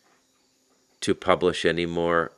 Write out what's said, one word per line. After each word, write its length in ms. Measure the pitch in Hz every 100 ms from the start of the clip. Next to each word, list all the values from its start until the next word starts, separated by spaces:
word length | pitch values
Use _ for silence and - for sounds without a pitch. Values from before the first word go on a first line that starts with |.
| _ _ _ _ _ _ _ _ _ _
to 140 | -
publish 500 | 98 - 90 87 82
any 220 | 87 82 85
more 460 | 85 85 85 80